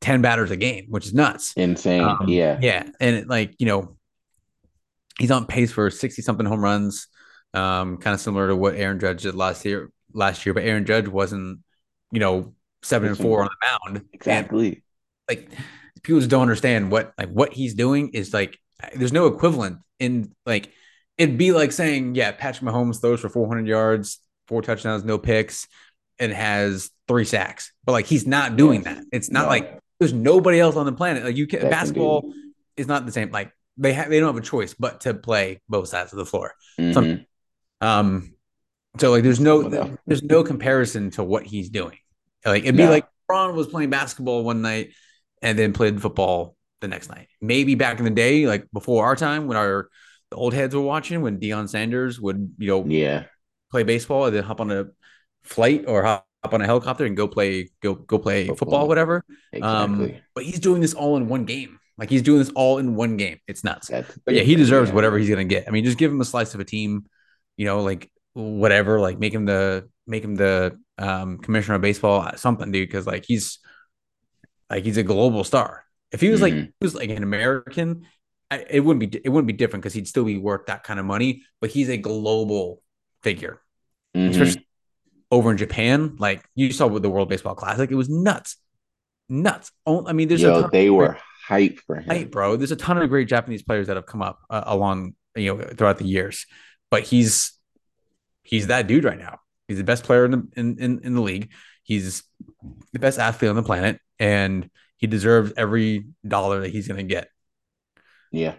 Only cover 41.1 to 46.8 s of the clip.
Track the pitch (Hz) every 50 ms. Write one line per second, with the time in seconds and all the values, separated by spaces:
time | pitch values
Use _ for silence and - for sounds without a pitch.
41.1 | 95 - 101 90 101 107 - 98 104 104 92 90 110 104 90 85 - - _ _
42.1 | _ _ _ _ _ _ - 110 98 104 107 131 127 139 170 165 156 156 - _
43.1 | _ _ _ - 185 190 190 185 175 160 151 - 151 165 151 139 139 139 139 139
44.1 | - - 131 127 123 120 117 117 117 113 110 110 110 110 104 - _ _ _ _
45.1 | _ _ _ _ _ - - 117 110 107 110 107 98 - 117 107 104 101 101 104
46.1 | - - 98 92 90 87 85 82 _ _ _ _ _ -